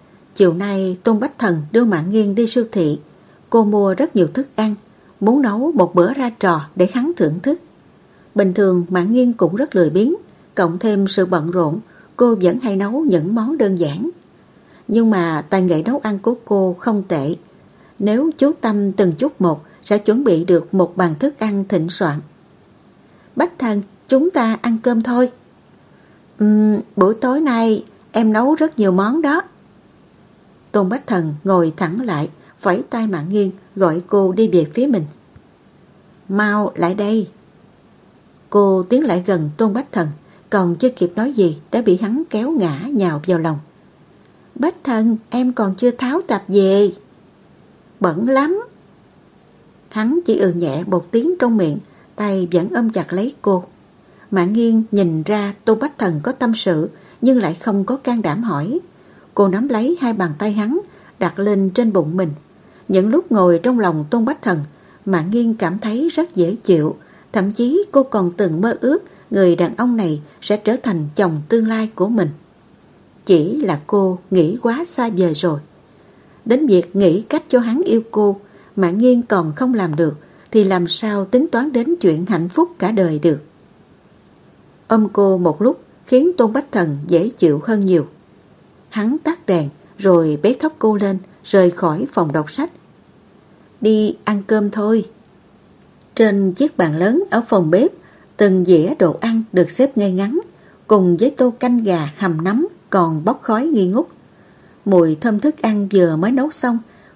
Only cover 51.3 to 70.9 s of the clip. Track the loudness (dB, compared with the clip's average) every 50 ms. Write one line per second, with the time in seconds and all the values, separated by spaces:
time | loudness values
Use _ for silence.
51.3 | -2 0 0 0 2 2 0 0 -2 -4 -8 -14 _ -20 -20 _ _ -6 -4 -4
52.3 | -2 -2 -2 0 0 0 0 0 -2 -2 -2 -2 -2 -4 -4 -4 -4 -4 -4 -4
53.3 | -6 -4 -2 0 0 0 -2 -6 -16 _ _ _ _ _ _ _ -20 -20 -10 -4
54.3 | -2 0 0 0 0 2 2 2 2 2 2 0 0 0 0 0 0 -2 -2 -2
55.3 | -2 -2 -2 -4 -6 -4 _ 0 0 0 0 -4 -4 -4 -2 -2 -2 -2 -4 -4
56.3 | -4 -2 -2 -2 -2 -2 0 0 0 0 -2 -4 -6 -12 -20 -20 -8 -2 2 2
57.3 | 2 2 2 0 -4 -4 -4 -2 -2 -2 0 -2 -4 -4 -4 -4 -2 -2 -2 -2
58.3 | -2 -4 -2 -2 -2 -2 -2 -4 -4 -6 -6 -10 _ _ -20 -20 -20 -20 -20 _
59.3 | 0 0 2 2 2 0 0 -2 -2 0 0 -2 -2 -2 -2 -2 -2 -2 -2 -4
60.3 | -4 -4 -4 -4 -2 -2 -2 -2 -2 -4 -6 -8 -14 -20 -20 -20 -10 -6 -6 -4
61.3 | -4 -2 -2 0 0 0 0 0 0 0 0 2 2 0 0 0 -2 -2 -4 -4
62.3 | -6 -8 -14 _ _ _ _ _ -20 -14 -6 -2 2 2 2 2 2 0 0 2
63.3 | 2 4 4 4 4 4 2 0 0 2 2 0 0 -2 -2 -2 -2 -2 0 -2
64.3 | -4 -4 -2 -2 -2 -2 -4 -8 -12 -18 -20 -20 -20 -12 -6 -2 -2 -2 -2 -2
65.3 | -2 0 0 0 -2 -2 -4 -4 -4 -4 -6 -6 -4 -2 -2 -2 -2 -2 -4 -2
66.3 | 0 0 0 0 -2 -2 0 2 2 2 2 0 -4 -6 -14 -20 -20 -20 -14 _
67.3 | -4 -2 -2 -2 -2 -2 -2 0 0 0 0 2 2 2 2 2 0 -2 -2 -2
68.3 | -2 -2 -2 -2 0 0 0 -2 -2 -2 0 0 0 0 -2 -8 -20 -20 -12 -4
69.3 | 0 2 4 4 4 2 0 -2 -2 -2 -2 0 0 0 -2 -2 -4 -6 -8 -12
70.3 | -20 _ -6 -4 -4 -2 0 -2 -2 -2 -2 -2